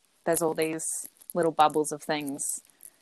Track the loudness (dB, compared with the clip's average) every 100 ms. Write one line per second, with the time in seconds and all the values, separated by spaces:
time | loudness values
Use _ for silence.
0 | _ _ 0 2 2 0 -2 -2 -6 -8
1 | -10 _ -6 0 2 4 4 4 0 -4
2 | -4 -2 -2 -6 -6 -6 _ _ -20 _